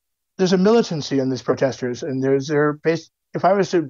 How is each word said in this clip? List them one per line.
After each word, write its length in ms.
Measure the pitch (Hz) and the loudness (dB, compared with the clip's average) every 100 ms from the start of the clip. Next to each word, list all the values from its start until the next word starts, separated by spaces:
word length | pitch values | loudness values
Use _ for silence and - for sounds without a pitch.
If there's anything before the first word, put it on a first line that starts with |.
| _ _ _ - | _ _ _ -2
There's 140 | 185 | 2
a 60 | 190 | 4
militancy 600 | 196 233 - 160 - 135 | 4 4 2 -4 -4 -2
in 100 | 131 | -2
these 120 | 123 | -2
protesters, 640 | - 127 135 117 123 120 | -4 0 -2 -2 -6 -6
and 180 | 170 131 | -6 -4
there's, 260 | 135 139 139 | 0 0 0
they're 260 | 147 151 | 0 0
based, 380 | 147 160 160 - _ _ | 0 -2 -2 -4 _ _
if 120 | 156 175 | 0 2
I 80 | |
was 160 | 202 180 | 2 2
to 120 | 180 | 0